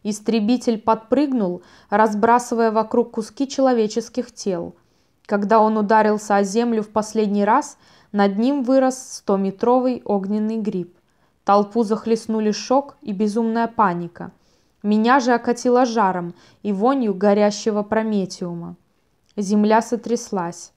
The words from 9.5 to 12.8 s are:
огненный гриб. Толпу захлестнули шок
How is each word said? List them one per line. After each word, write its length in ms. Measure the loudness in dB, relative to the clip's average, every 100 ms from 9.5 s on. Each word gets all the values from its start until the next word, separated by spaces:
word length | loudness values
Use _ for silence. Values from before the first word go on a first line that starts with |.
| -2 2 2 2 -4
огненный 540 | -4 -4 -2 -2 -2 -4
гриб. 380 | -4 -6 -8 _ _ _ _ _
Толпу 400 | 2 2 2 -2
захлестнули 680 | 0 -2 0 -2 0 -2 -2
шок 460 | -2 0 0